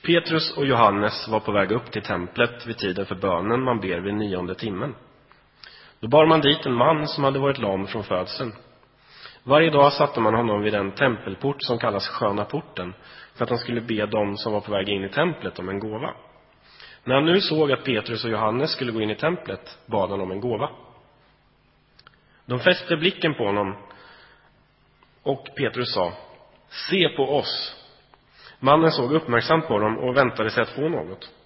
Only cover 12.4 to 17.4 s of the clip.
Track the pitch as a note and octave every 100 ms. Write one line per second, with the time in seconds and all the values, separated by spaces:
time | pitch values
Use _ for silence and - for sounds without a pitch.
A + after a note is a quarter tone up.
12.4 | G#2 D3 - - F2+ F#2 - - - -
13.4 | A#2 A#2+ - A#2 A2+ G#2+ G#2 A2 G2+ G2+
14.4 | A#2 G#2 G2+ G2+ F#2+ G2+ G2 A#2 F3 D#3
15.4 | F#2+ - F#2 G2 G#2+ G#2+ C3+ - - _
16.4 | _ _ _ - - - - C3 D#3+ F#3